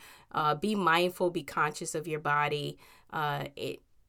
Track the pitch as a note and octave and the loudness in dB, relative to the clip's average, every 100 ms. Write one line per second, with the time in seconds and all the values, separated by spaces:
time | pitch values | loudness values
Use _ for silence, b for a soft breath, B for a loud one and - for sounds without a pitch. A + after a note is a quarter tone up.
0 | B B B - D3+ D3+ G#3 G#3 E3+ E3+ | B B B 0 2 2 0 2 4 4
1 | F3+ F3+ F3+ E3 C#3 - D3+ D3+ E3 D#3+ | 4 2 0 0 -4 -2 0 -2 -6 -6
2 | D#3+ D#3 D3 D3 D3 D3 C#3+ - B B | -4 -4 0 2 2 0 -4 -10 B B
3 | B D#3+ D3 C#3+ C#3 - - - _ _ | B -2 -2 -2 -6 -6 -6 -8 _ _